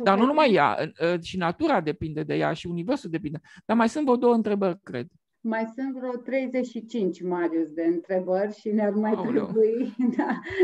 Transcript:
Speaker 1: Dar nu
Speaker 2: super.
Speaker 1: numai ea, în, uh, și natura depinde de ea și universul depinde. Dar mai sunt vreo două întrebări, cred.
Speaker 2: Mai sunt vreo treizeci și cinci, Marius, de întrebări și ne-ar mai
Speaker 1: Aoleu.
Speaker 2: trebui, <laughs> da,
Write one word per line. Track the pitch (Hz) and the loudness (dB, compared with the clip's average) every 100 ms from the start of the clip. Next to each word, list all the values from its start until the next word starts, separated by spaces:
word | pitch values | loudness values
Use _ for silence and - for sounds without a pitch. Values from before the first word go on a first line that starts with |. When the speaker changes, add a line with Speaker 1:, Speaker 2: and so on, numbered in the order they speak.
Speaker 1:
Dar | 226 196 | 2 4
nu | |
Speaker 2:
super. | 247 | 4
Speaker 1:
numai | 302 294 | 4 4
ea, | 180 143 104 | 6 4 2
în, | 156 - 165 | -4 -2 0
uh, | 175 | 0
și | 170 185 | -4 -2
natura | 170 175 320 233 | -2 0 2 2
depinde | 151 147 160 151 | 0 -4 -6 -6
de | 151 151 | -2 0
ea | 151 | 0
și | 156 175 | -2 -6
universul | 170 180 277 180 | -6 -2 -4 -2
depinde. | 160 160 151 _ - | -6 -6 -10 _ -16
Dar | - 226 | -2 2
mai | 226 | 2
sunt | 302 | 0
vreo | 285 240 | 0 2
două | 240 | 4
întrebări, | 233 214 202 190 170 | 2 2 0 0 -2
cred. | - 123 143 _ _ _ | -8 -8 -8 _ _ _
Speaker 2:
Mai | 226 220 226 226 | -6 -4 -4 -6
sunt | 269 254 | -8 -6
vreo | 254 | -6
treizeci | 247 240 262 262 254 247 | -8 -4 -4 -2 -2 -4
și | 233 220 | -6 -8
cinci, | 240 185 - | -4 -2 -2
Marius, | 180 175 165 165 156 | -4 -2 0 -2 -4
de | 156 | -2
întrebări | 165 175 - 185 185 185 208 | 0 0 -2 -2 0 -2 -2
și | 208 220 | -6 -2
ne-ar | 214 208 | 0 2
mai | 208 214 | 0 0
Speaker 1:
Aoleu. | 208 175 - | 0 0 0
Speaker 2:
trebui, | - 220 220 233 262 - | 0 2 2 2 -4 0
<laughs> | 240 - | 0 0
da, | - - 339 381 | -2 -2 -4 2